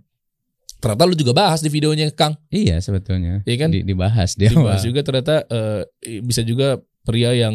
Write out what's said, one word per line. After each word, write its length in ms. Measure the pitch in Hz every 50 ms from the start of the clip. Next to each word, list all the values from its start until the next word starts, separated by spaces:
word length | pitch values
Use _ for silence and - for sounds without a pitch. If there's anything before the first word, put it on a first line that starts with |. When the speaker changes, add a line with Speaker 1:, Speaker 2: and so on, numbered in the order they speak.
| - _ _ _ _ _ _ _ _ _ _ _ _ - - -
Speaker 1:
Ternyata 240 | - 113 104 107 170
lu 100 | 180 180
juga 160 | 156 143 120 143
bahas 280 | 170 208 185 160 160
di 100 | 156 156
videonya, 400 | 143 151 151 151 156 156 156 151
Kang. 240 | - - 160 151 156 - _ _
Speaker 2:
Iya, 280 | 156 202 214 104 82 80
sebetulnya. 600 | 90 - 101 92 95 - 92 92 87 87 90 101 98
Speaker 1:
Iya 120 | 117 120
kan? 120 | 123 147 165
Speaker 2:
Di-, 120 | 160 95 87
dibahas 520 | 95 95 92 90 104 113 110 87 90 -
dia, 160 | - 98 110
Speaker 1:
Dibahas 320 | - 165 139 107 98 95 104
Speaker 2:
Pak. 20 |
Speaker 1:
juga 160 | 120 123 147 143
ternyata, 320 | 143 131 131 123 151 156 - -
eh, 380 | - - 113 110 107 107 98 - - _ _ - 113 113 101
bisa 220 | 113 123 117 120 113
juga 320 | 113 117 127 135 139 - - - _ _ _
pria 300 | _ - 110 117 120 120 123
yang 220 | 120 117 110 110